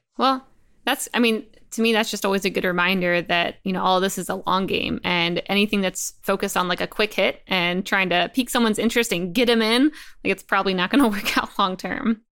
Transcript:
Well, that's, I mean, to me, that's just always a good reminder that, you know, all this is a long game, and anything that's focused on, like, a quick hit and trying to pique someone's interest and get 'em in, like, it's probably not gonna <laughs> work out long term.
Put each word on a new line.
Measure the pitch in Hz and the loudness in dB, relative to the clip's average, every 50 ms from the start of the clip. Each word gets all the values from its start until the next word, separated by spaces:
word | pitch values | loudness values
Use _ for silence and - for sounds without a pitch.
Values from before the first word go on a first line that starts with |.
| _ _ _ - | _ _ _ 0
Well, | 233 262 269 262 - - _ _ - _ _ _ - | 0 2 0 0 -4 -12 _ _ -20 _ _ _ -4
that's, | 240 269 - - - - | -4 -4 -4 -4 -4 0
I | 226 | 2
mean, | 240 226 220 214 - - - - - - | 2 2 2 0 -4 -10 -20 -20 -20 -10
to | - 226 | -4 0
me, | 220 226 | 2 2
that's | 226 214 233 - | 2 2 0 -2
just | - 202 - | -4 -2 0
always | 196 196 196 190 | 0 0 0 0
a | 190 | -2
good | 180 190 180 | -2 -2 -2
reminder | 185 175 180 175 180 190 190 180 175 175 175 170 | 0 0 2 2 2 2 0 0 0 0 0 0
that, | - 175 170 170 - - - - | 0 0 0 0 -2 -4 -6 -6
you | 190 185 | -6 -4
know, | 180 - | 0 2
all | 190 185 185 | 2 2 2
this | 190 190 - | 2 0 -2
is | 190 180 - | -4 -6 -6
a | 190 196 - | -6 -6 -2
long | - 185 190 196 | 0 0 0 0
game, | - - - - - - - - | 0 -2 -2 -2 -4 -4 -4 -4
and | 185 180 175 170 170 175 180 - | -2 0 0 0 0 -2 -4 -2
anything | - 196 202 208 208 214 202 | 0 0 2 2 2 2 0
that's | 190 185 - - - - - - | 0 -2 -2 -4 -8 -8 -10 -8
focused | - - 196 190 - 196 - | -4 -2 -2 -2 -2 -2 -2
on, | 190 180 175 | -2 0 0
like, | 180 - | -2 -2
a | 208 | -4
quick | - - - 214 208 - | -4 -2 -2 -2 -2 0
hit | - 196 226 - - - | 0 0 0 0 -4 -6
and | - 196 185 175 175 180 185 196 | -4 -2 0 0 0 0 -2 -2
trying | - 208 196 190 180 | 0 0 0 2 2
to | 170 175 175 - - | 2 0 0 0 0
pique | 262 240 - | -2 -2 0
someone's | - 247 233 220 208 - | 2 2 2 2 2 2
interest | 208 233 - 240 233 - | 0 0 2 2 0 0
and | 196 170 180 180 - | 0 -4 -4 -2 0
get | 262 240 233 | 2 2 4
'em | 240 226 | 4 4
in, | 220 220 226 247 277 311 - - - - - - - | 4 2 4 4 4 2 0 -2 -16 -18 -14 -8 -4
like, | 190 | -4
it's | 190 - - | -4 -4 -2
probably | - 214 196 196 196 185 | -2 0 0 2 2 0
not | 180 180 190 | 0 0 2
gonna | - - 277 | 2 4 4
<laughs> | 226 | 4
work | 202 202 - - - | 2 0 -2 -2 -2
out | 269 - - - - | -2 -2 -2 -2 0
long | 202 190 185 | 0 0 0
term. | - - 185 - - - 214 226 - _ _ | -2 -6 -4 -4 -2 0 -2 -2 -2 _ _